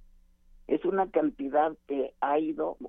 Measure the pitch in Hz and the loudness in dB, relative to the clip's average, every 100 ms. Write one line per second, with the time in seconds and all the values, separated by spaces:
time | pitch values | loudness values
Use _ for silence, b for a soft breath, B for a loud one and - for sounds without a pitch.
0 | - - _ _ _ - - 151 175 190 | -20 -20 _ _ _ -20 -4 -2 0 0
1 | 185 165 151 - 139 147 160 160 - 139 | 2 2 0 -2 0 2 2 -2 -6 -2
2 | 127 - 139 151 156 151 160 - | -2 -2 0 2 0 -2 -4 -6